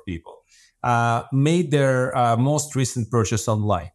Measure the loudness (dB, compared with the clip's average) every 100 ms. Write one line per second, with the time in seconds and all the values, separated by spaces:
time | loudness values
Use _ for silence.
0 | -8 -12 -12 -20 _ _ _ _ -2 0
1 | 0 -2 -2 0 2 2 2 2 2 2
2 | 0 0 2 2 2 0 -2 -2 -2 -4
3 | -2 0 0 -2 -2 -2 0 -2 -4